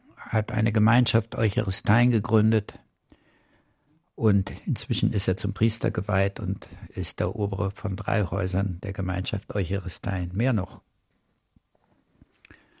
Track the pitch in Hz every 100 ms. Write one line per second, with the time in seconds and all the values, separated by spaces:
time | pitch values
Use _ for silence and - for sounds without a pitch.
0 | _ - - 110 107 113 110 107 110 120
1 | 120 113 - - 110 - 101 - - 113
2 | 123 117 104 110 107 110 101 - _ _
3 | _ - _ _ _ _ _ _ _ _
4 | _ - 110 98 95 - - - - 110
5 | 110 101 - 95 101 - 113 - 110 101
6 | 104 98 98 - 92 95 - - - -
7 | 87 - 95 104 104 98 98 - 104 95
8 | 107 104 92 98 92 90 98 87 98 95
9 | 92 90 - 98 - 104 87 98 87 -
10 | - 95 87 95 131 107 - - _ _
11 | _ _ _ _ _ _ _ _ _ _
12 | _ _ _ _ - - _ _